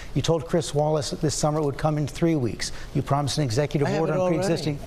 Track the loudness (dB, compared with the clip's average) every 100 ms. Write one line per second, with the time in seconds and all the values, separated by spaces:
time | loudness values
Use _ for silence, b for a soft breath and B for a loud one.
0 | B 0 2 0 2 -2 0 0 2 0
1 | -2 -2 -2 0 0 2 0 0 0 0
2 | -2 0 2 2 0 -2 -6 -8 B -2
3 | 2 2 2 0 0 0 0 2 0 0
4 | 0 2 2 2 0 0 -2 -4